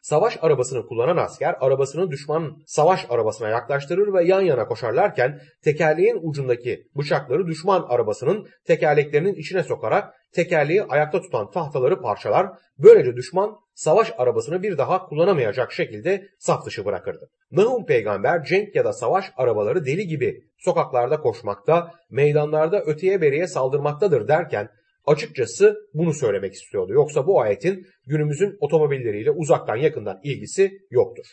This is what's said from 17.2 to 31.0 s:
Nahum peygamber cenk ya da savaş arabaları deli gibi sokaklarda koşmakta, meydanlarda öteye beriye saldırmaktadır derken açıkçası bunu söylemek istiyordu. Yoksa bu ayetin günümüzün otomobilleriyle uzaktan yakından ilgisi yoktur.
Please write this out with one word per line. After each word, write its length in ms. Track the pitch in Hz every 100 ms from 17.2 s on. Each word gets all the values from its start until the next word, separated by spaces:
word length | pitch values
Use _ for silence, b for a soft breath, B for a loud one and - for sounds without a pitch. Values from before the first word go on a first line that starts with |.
| - _ _
Nahum 340 | 143 220 254 185
peygamber 580 | 127 104 98 120 170
cenk 320 | 139 185 208 143
ya 100 | 113
da 80 |
savaş 380 | 104 120 180 190 -
arabaları 480 | 127 107 104 160 131
deli 220 | 156 202
gibi 360 | 151 117 - _ _
sokaklarda 600 | - 165 151 123 123 117
koşmakta, 680 | 117 107 104 101 - 170 170 B B
meydanlarda 720 | 110 147 147 151 156 160 202
öteye 380 | 151 151 185 196
beriye 260 | 151 139 175
saldırmaktadır 800 | 147 131 139 143 147 208 139 104
derken 420 | 156 160 107 104 _ _ _ -
açıkçası 680 | 151 151 - 117 - 208 208 -
bunu 200 | 151 170
söylemek 400 | 147 117 98 98
istiyordu. 400 | - - 104 92
Yoksa 340 | 120 143 151 139
bu 140 | 185
ayetin 440 | 113 101 165 190 B B -
günümüzün 500 | 151 151 143 202 -
otomobilleriyle 720 | 143 160 151 135 117 104 117
uzaktan 440 | 151 151 143 - 110
yakından 440 | 151 127 104 95
ilgisi 480 | 143 123 104 - 196 196 _
yoktur. 340 | 120